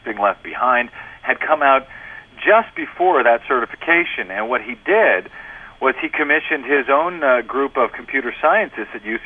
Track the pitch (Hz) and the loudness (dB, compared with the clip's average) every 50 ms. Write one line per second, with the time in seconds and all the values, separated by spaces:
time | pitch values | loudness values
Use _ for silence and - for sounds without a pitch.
0 | - 117 107 104 101 101 92 - _ 82 78 - 120 127 123 120 123 113 - - | -4 -8 -4 0 0 0 0 0 _ -12 -6 -2 0 2 2 2 0 -2 -8 -16
1 | - - - - - - 127 - - 156 156 156 143 139 135 135 - - - - | -18 -18 -18 -10 -4 -4 -4 -2 0 0 0 2 4 4 4 4 2 -4 -14 -20
2 | - - - - - - - - - 160 208 226 220 - - - 160 - - - | -18 -18 -18 -20 -20 -20 -16 -4 2 4 4 4 4 0 -6 -10 -10 -10 -4 0
3 | 175 185 175 139 117 117 117 117 - - 139 127 117 - - - - - 170 170 | 2 2 4 4 4 4 4 2 2 0 0 0 0 -2 -8 -10 -2 0 2 2
4 | 170 - - - 107 92 95 101 110 120 131 123 104 117 123 110 _ - 190 220 | 2 0 -4 -8 -8 -6 -6 -6 -4 -2 -2 -4 -4 -6 -12 -10 _ 2 2 4
5 | 214 143 101 92 95 - - - - - - - - - - - 127 131 131 - | 4 4 2 2 -2 -6 -16 -20 -18 -18 -18 -18 -20 -20 -12 -2 0 0 0 0
6 | - 156 - - 151 143 147 156 - - 160 143 120 123 143 139 127 135 139 143 | -4 -6 -2 -2 0 2 2 0 0 -2 -4 -4 0 0 0 0 2 2 2 2
7 | 160 180 180 170 151 135 127 123 117 113 120 127 139 135 - 135 120 107 - - | 2 0 -2 -2 2 2 2 2 0 -2 -2 -2 -2 -2 0 0 0 0 -2 -8
8 | - - - 135 120 120 - - - 156 180 214 208 143 - - 107 - - 117 | -12 -6 -4 -4 -4 -4 -6 0 2 2 2 2 0 -2 -6 -10 -12 -10 -12 -12
9 | 104 107 107 107 - | -8 -8 -8 -8 -8